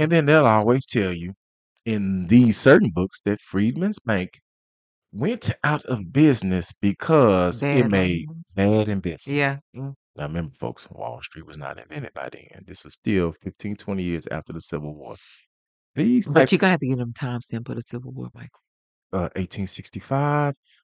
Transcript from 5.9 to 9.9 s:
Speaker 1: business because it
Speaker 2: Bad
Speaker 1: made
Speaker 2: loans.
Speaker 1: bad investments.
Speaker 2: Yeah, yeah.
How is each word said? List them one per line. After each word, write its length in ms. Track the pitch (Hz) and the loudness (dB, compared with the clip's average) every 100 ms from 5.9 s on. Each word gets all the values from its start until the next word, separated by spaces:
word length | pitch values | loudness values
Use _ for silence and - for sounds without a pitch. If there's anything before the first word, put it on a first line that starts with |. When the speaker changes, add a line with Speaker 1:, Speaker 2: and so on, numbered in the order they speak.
| 120 101 | -6 -2
Speaker 1:
business 640 | 139 156 127 95 92 85 - | 4 4 4 0 -2 -4 -2
because 800 | 101 98 - 160 117 92 90 113 | -2 -2 2 4 6 4 2 0
it 200 | 139 139 | 0 2
Speaker 2:
Bad 80 | 117 | 2
Speaker 1:
made 340 | 98 92 85 78 | 2 0 -2 -6
Speaker 2:
loans. 160 | 165 - 98 | -14 -10 -2
Speaker 1:
bad 340 | 101 107 107 | 2 2 0
investments. 380 | 101 92 78 - | -2 -6 -8 -6
Speaker 2:
Yeah, 280 | 143 139 143 - | -2 -2 -4 -12
yeah. 180 | 123 139 | -14 -14